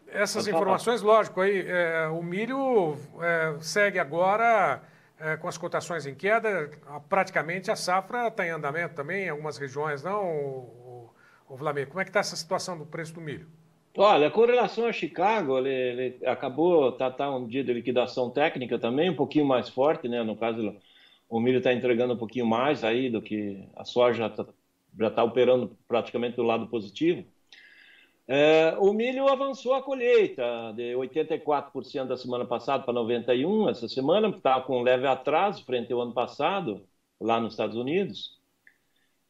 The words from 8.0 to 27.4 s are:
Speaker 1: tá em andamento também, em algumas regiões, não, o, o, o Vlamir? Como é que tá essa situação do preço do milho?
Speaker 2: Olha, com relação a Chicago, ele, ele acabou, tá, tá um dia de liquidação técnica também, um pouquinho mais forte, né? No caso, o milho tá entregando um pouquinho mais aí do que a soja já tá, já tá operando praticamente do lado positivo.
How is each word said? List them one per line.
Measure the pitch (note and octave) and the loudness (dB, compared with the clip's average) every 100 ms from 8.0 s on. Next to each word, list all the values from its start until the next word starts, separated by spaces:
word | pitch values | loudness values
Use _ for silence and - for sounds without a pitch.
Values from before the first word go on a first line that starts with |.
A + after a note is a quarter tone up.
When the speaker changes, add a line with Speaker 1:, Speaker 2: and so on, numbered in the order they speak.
| F#3+ A#3+ A#3 | 0 -4 -2
Speaker 1:
tá | - F3 | -2 -4
em | |
andamento | D#3+ C#3+ D#3 E3+ | -4 -4 -4 -6
também, | E3 C#3+ G3 F#3 | -6 -6 -4 -4
em | |
algumas | D3 D3+ C#3+ | -6 -8 -8
regiões, | C#3 C#3+ D3+ C#3+ | -8 -4 -4 -4
não, | E3+ G#3 | -4 -4
o, | F#3 D3+ C#3 C3 B2 A#2+ B2 B2 A#2 _ _ _ - | -2 -4 -6 -8 -14 -18 -18 -18 -20 _ _ _ -18
o, | |
o | |
Vlamir? | C3 D3+ C#3+ C#3 | -8 -6 -4 -6
Como | F3+ | -6
é | F#3+ | -2
que | |
tá | G3+ | -2
essa | F3+ | -2
situação | D#3 - F3+ F#3 E3+ | -6 -4 -4 -4 -10
do | C#3+ | -12
preço | E3 D#3+ | -12 -12
do | E3+ | -12
milho? | D#3 A2+ - - _ _ _ | -10 -12 -14 -20 _ _ _
Speaker 2:
Olha, | - G3+ D#3+ D3 | 4 6 6 4
com | G3 A#3 | 4 4
relação | B3 G3+ A3 A#3 | 6 2 0 -2
a | |
Chicago, | - D#3 - G3 A3 D3 C3 | -2 -4 0 2 2 2 0
ele, | C3+ | 0
ele | C3 B2+ B2 B2+ - B2+ | 0 -2 -2 -4 -4 -4
acabou, | A#2+ C3+ C3 E3+ E3+ B2+ | -2 -2 2 4 6 4
tá, | - C3 | 2 -2
tá | B2+ C#3+ | -2 -4
um | C3 A#2 | -4 -4
dia | C3 | -4
de | B2 | -2
liquidação | A#2+ B2 B2 A2 - B2 | -2 0 0 0 -2 -2
técnica | C#3 D#3+ D3 A#2+ A#2 | 0 0 0 -4 -2
também, | A#2 C3 F3+ | 0 0 0
um | D3 | 0
pouquinho | C3 D3+ | 0 2
mais | C#3+ B2 A2 | 4 2 0
forte, | B2+ C#3+ E3 A#2+ | 0 0 0 -2
né? | A#2+ | -4
No | A2 | -4
caso, | G#2+ A2+ A2+ G#2+ G2+ _ _ _ _ - | -2 -4 -2 -6 -8 _ _ _ _ -6
o | A2+ | 0
milho | B2 B2+ | 2 4
tá | C3 | 2
entregando | A#2+ B2 A#2 B2 | 2 2 2 0
um | A2+ | -2
pouquinho | A2 B2 A#2 | -6 -2 0
mais | A#2 C#3 C3+ | 2 0 0
aí | A2 A#2+ C3 | 0 0 0
do | A2 | -4
que | - G#2+ G#2 G2 - - | -4 -6 -6 -10 -14 -16
a | |
soja | - A#2+ B2 A2+ | -4 2 4 4
já | G#2+ | -2
tá, | G#2+ G2 - _ _ _ G2 | -4 -10 -12 _ _ _ -2
já | G#2+ | 0
tá | A2 | 2
operando | A#2 B2+ B2 B2+ A2+ - - | 2 4 4 4 2 -10 -4
praticamente | A#2 - B2 A#2+ A#2+ | -2 -2 -4 -4 -2
do | |
lado | A#2 A2+ A2+ | 0 0 -2
positivo. | A#2 G2+ - E3 D3 - _ | -6 -6 -2 -2 -2 -6 _